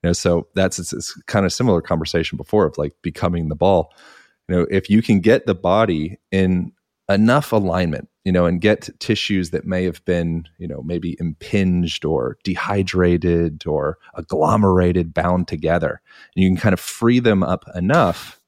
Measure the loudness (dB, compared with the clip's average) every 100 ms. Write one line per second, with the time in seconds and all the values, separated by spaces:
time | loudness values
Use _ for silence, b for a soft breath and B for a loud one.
0 | 0 0 0 0 -2 -2 -2 -2 -10 -10
1 | -12 -16 -4 0 0 0 2 0 0 -4
2 | -2 -4 -4 -8 -2 0 0 -2 -8 _
3 | -10 -4 -2 -2 -4 0 2 2 0 b
4 | b b b b -2 -2 0 -2 2 2
5 | 4 2 4 2 2 -2 0 2 2 0
6 | -4 -10 _ 0 2 2 -2 _ _ _
7 | -2 2 4 2 2 0 0 0 -2 -4
8 | -10 _ 0 2 2 2 2 2 -4 -12
9 | -4 -4 -2 -2 -2 -6 -4 -2 -4 -4
10 | -2 -2 0 -4 -8 _ -12 -10 -8 -6
11 | -6 -6 -8 -8 -4 0 2 0 -2 -4
12 | -2 -2 -4 -6 -6 -6 -2 -2 0 2
13 | 2 2 2 0 0 -4 -4 -2 -4 -6
14 | b -16 -6 0 2 4 4 4 4 2
15 | -2 -2 0 0 -2 -4 0 0 -2 -6
16 | B B B 0 2 2 0 0 -4 0
17 | 2 4 4 2 0 -4 -6 -4 0 2
18 | 2 -2 -10 -20